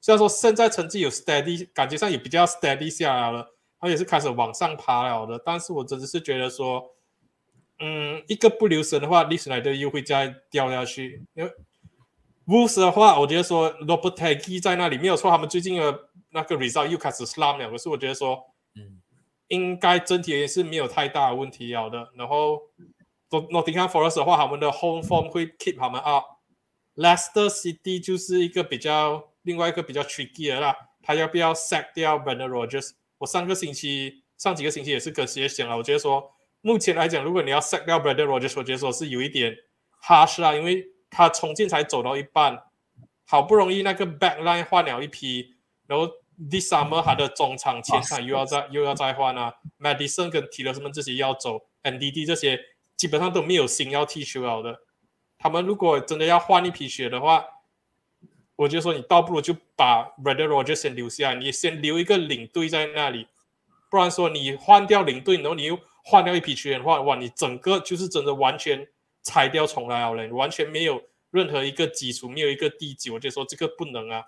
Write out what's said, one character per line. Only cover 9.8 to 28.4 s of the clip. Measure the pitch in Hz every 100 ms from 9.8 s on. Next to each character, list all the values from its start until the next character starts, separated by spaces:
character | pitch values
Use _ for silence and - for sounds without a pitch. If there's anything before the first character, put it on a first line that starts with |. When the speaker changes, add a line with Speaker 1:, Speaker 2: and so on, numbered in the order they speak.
| 143
Speaker 1:
会 | 147
再 | 135 139 139 131 _
掉 | 143 131
下 | 127 123
去。 | - 131 110 -
因 | -
为 | 175 - - _ - _ _ _ _ _ -
Wolves | 208 233 208
的 | 185
话， | 190 220 156
我 | 143
觉 | 165
得 |
说 | 170 170 160 160
Lopetegui | 151 165 180 180 165 147 - 185
在 | 185 180
那 | 175
里 | 131
没 | 175
有 | 175
错， | 196
他 | 170
们 | 156
最 | 180
近 | 180 180
的 | 151 143 - _ _
那 | 160
个 | 156 156
result | 127 131 147
又 | 170
开 | 151
始 | -
slump | 120 - 147 139
了， | 117
可 | 117
是 | 170
我 | 147
觉 | 131
得 |
说， | 131 135 127 - _ _
Speaker 2:
嗯。 | 107 101 95 _ _ _ _ _
Speaker 1:
应 | 180 180 180
该 | 180 180
整 | 175 180
体 | 170
而 | 143
言 | 143
是 | 180
没 | 170 160
有 | 131
太 | 160 143
大 | 147 139
的 |
问 | 123 135
题 | - 120
了 | 120 110
的。 | 117 117
然 | 123 123
后 | 147 151 151 151 _ - _ _ _ _
Not-，Nottingham | 160 165 170 165 165 185
Forest | 170 160 160
的 |
话， | 147 165
他 | 147
们 | 143
的 | 147
home | 139 175 165
form | 160 175 160
会 | 175 165
keep | _ - -
他 | 131
们 | 123
up。 | 147 143 - - _ _ _ _ _ -
Leicester | 170 175 - - 208
City | 202 180 165 - 185
就 | 175 185
是 | 180 180